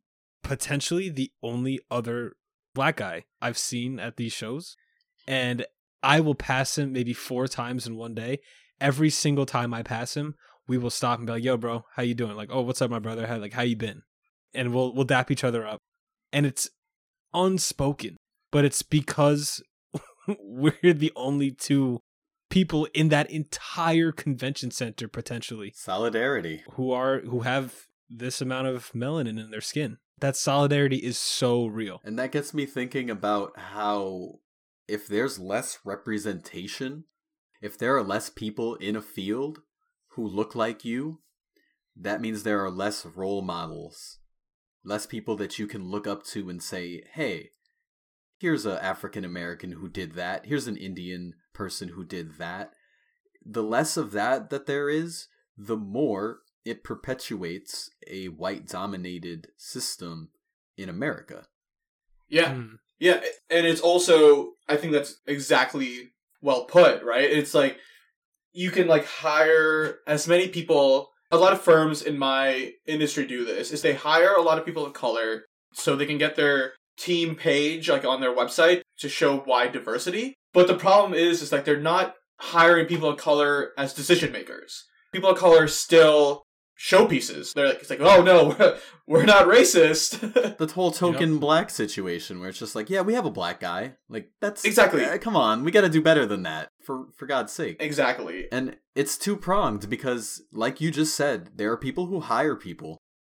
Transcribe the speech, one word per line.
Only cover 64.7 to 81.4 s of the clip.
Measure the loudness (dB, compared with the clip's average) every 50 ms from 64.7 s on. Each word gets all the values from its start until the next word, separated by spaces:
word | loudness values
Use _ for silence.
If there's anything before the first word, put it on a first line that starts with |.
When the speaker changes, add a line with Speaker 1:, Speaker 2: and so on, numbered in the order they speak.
| -2
Speaker 3:
think | -2 0 0 0
that's | 0 -2 -2 -12 _ -8
exactly | -8 -6 -6 0 2 2 2 2 0 -2 -6 -6 -6 -8 -12 -16 -18 _ _ _ _ _ _ -2
well | 0 0 0 0
put, | 4 8 8 8 8 6 2 -2
right? | -2 0 2 2
It's | 4 2 2 0 2 2
like, | 4 4 4 0 -4 -18 -20 -20 _ _ _ _ _ _ _ _ _ _ _ -10
you | -6 -6 -2
can, | 2 2 4 6
like, | 4 4 4
hire | 0 -10 -4 -2 0 4 4 6 6 6 4 4 4 2 2 0 -2 -4 -8 -4
as | -2 -2 -2 2 2
many | 2 2 2 0
people. | -4 -6 0 2 4 4 6 6 4 2 0 -4 _ _ _ 0
A | 4 6
lot | 6 6 4
of | 4 6
firms | 6 6 6 6 2 0 -2 -4
in | -4 -4 -2
my | 0 0 0 2 2 0 0 -2 -4 -8 -12 _ -10
industry | -6 -4 -2 -2 -2 -2 -2 -4
do | -4 -4 -6 -4
this, | -4 -4 -6 -6 -6
is | -6 -2
they | 0 0 0
hire | 0 0 2 4 4 6 6 4
a | 4 4
lot | 4 2 0
of | -2
people | -6 -6 -8 -8
of | -8 -8
color | -6 -4 -2 -2 -2 -2 -4 -4 -6 -10 _ _ _ _ _ -12
so | -4 0 0 0
they | 0 0
can | -2 0 0
get | 0 0 0
their | 2 2 2 2 2 0 -4 -8 _ _ _ _ -12
team | -4 -2 0 0 0 -2 -4
page, | -2 0 2 2 2 2 0 -2 -4 0 0
like, | 0 0 2
on | 0 -2 0
their | 0 -2 0
website | 0 -2 0 2 4 6 6 6 4 0 _ _ -10
to | -10 -8
show | -2 2 2 2 2 0 0
wide | 0 2 2 2 0 -4
diversity. | -6 -6 -6 -6 -4 -4 -4 -4 -4 -6 -6 -8 _ _ _ 6
But | 6 6
the | 6 6
problem | 2 4 6 6 6 6 4 2
is, | 2 4 4 2 2